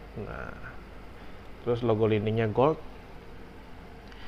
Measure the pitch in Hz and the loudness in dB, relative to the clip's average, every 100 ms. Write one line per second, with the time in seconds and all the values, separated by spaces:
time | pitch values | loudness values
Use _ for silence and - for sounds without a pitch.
0 | - - 101 62 58 - - - - - | -8 -8 -8 -6 -8 -8 -10 -10 -12 -12
1 | - - - - - - - 120 120 107 | -12 -12 -12 -12 -12 -6 0 2 4 6
2 | 110 107 107 110 113 107 135 160 - - | 8 6 6 4 4 6 6 6 -4 -12
3 | - - - - - - - - - - | -14 -14 -14 -14 -14 -14 -14 -14 -14 -14
4 | - - | -14 -10